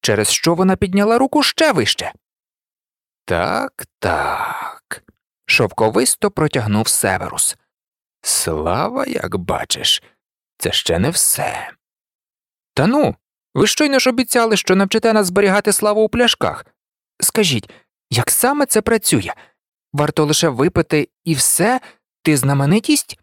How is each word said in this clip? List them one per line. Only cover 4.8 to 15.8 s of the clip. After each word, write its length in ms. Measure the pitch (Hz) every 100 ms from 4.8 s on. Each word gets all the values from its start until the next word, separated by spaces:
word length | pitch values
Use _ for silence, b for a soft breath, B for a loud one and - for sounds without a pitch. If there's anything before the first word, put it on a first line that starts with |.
| _ - _ _ _ _ -
шовковисто 840 | - 107 - 110 117 349 - 156
протягнув 580 | - 151 143 107 104 110
Северус. 680 | - 110 92 92 - - - _ _ _ _ _ _
"Слава, 840 | - - - 78 80 98 180 254 269
як 300 | - - 92
бачиш, 680 | 87 - - - - - b b _ _ _ _
це 140 | 85
ще 260 | - - 85
не 120 | 120
все". 600 | 170 - - - - - - _ _ _ _ _ _ _ _ _
"Та 120 | - 160
ну, 300 | 277 294 - _ _ _
ви 120 | - 202
щойно 320 | - 302 269
ж 120 | 247
обіцяли, 460 | 240 247 254 233 208
що 200 | - 190
навчите 360 | 196 220 226
нас 140 | 220 190
зберігати 460 | 180 202 196 202
славу 300 | 196